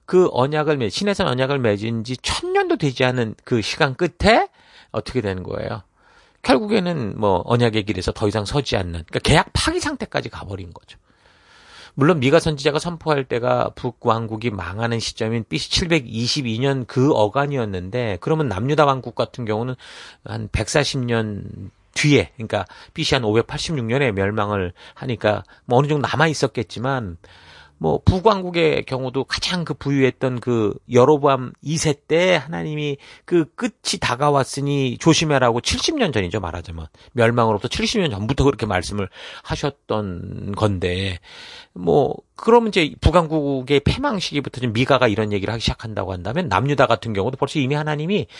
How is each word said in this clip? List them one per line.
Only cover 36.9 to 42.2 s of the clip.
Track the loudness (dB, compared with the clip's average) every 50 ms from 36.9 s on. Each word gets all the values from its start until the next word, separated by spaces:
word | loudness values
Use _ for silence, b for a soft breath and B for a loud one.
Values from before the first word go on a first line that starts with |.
| b b b b 0
멸망으로부터 | 2 2 4 4 4 2 2 2 0 -2
칠십 | -4 -4 -4 -2 -2 0 0
년 | 0 0 -2
전부터 | -2 -2 -2 0 2 2
그렇게 | 2 2 0 -2
말씀을 | -2 -2 -2 -2 -2 -4 -6 -6 B B B B B B B B
하셨던 | -8 -6 -4 -4 -4 -6 _ _ -4 -4 -4 -4 -4 -8 -8 -10 -10 -10 -10 -8 -8 -2
건데 | 0 0 0 0 0 -2 -2 -2 -2 -4 -4 -6 -8 B B B B B B B B B B _
뭐 | -4 0 2 4 4 4 2 -2 -6